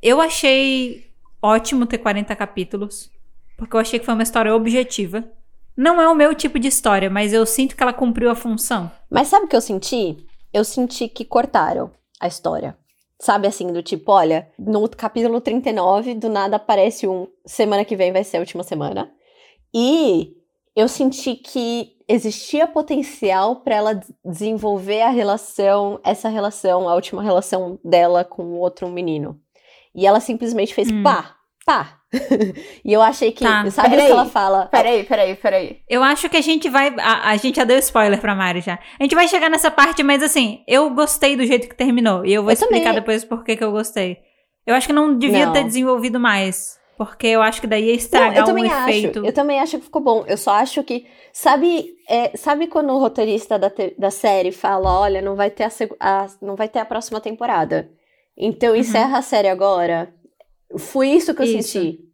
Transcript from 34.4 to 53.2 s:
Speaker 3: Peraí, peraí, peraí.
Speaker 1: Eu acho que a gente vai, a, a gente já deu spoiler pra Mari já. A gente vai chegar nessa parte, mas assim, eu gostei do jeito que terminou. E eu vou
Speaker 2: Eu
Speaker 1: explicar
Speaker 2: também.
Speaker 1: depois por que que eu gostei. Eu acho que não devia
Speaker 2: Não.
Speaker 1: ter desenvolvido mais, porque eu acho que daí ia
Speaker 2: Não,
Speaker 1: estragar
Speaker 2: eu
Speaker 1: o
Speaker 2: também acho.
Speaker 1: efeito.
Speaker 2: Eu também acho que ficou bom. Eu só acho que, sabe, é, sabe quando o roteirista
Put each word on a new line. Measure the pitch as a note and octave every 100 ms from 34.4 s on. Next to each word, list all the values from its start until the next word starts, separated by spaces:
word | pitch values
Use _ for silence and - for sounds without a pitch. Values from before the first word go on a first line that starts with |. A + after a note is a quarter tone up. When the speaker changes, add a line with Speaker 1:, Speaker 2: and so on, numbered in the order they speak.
| G3 G3 F3+
Speaker 3:
Peraí, | A#3 A3+ A#3+
peraí, | G3 A3+ F#3+ F#3+
peraí. | A3 F#3+ E3+ - -
Speaker 1:
Eu | A#3+
acho | C4 D4 E4+
que | E4
a |
gente | D4 D#4+ D#4+
vai, | C4 C#4 B3
a, | - A3+ -
a | G#3+
gente | B3+ -
já |
deu | A#3 B3+
spoiler | C4 A#3+ G#3 G3+
pra | G#3
Mari | G3 F#3 F3
já. | F3+ F3 - -
A |
gente | C#4
vai | D#4+ F4
chegar | F4+ D#4+
nessa | D#4+ E4
parte, | D#4 C#4+ D#4+
mas | C#4 C#4
assim, | D4 D4 A#3 A3 -
eu | B3+ D4+
gostei | B3+ D4 - C#4 C#4
do | B3
jeito | B3 A#3+
que | -
terminou. | C4 B3 A#3 F#3 F#3
E |
eu | G#3
vou | G#3
Speaker 2:
Eu |
Speaker 1:
explicar | A3+ A4+ A4 A3+
Speaker 2:
também. | A3
Speaker 1:
depois | A3 A3
por | A3+ A#3
que | - A3
que |
eu | A3
gostei. | G#3 A3 - F#3 F3+ _ _ _ _ -
Eu |
acho | B3 B3+
que |
não | D4 D4+ C4
devia | C#4 G#4 D4
Speaker 2:
Não. |
Speaker 1:
ter | C#4+
desenvolvido | A#3 A#3+ B3+ B3+ A#3+ A#3+
mais, | A#3+ G3+ G3 F#3 - - _ _
porque | G#3+ - A3+
eu | A3+
acho | A3 A3+
que | A3+
daí | G#3+ A3
ia |
Speaker 2:
Não, | A#3+
Speaker 1:
estragar | - B3+ B3+ G#3
Speaker 2:
eu |
Speaker 1:
o | A3
Speaker 2:
também | A3+ A3+
acho. | C#4 C4
Speaker 1:
efeito. | G#3+ G#3+ A3 G#3
Speaker 2:
Eu |
também | C#4+ C#4+ C#4
acho | D#4+ D4+
que | -
ficou | -
bom. | C#4+ A3+ -
Eu | G3+
só | -
acho | G3+ C4 -
que, | C#4 A#3+ - _ -
sabe, | - - C#4 E4+ E4+ - - -
é, | A#3 A#3+ -
sabe | - D4 E4+
quando | E4 D4+
o | C4
roteirista | B3+ -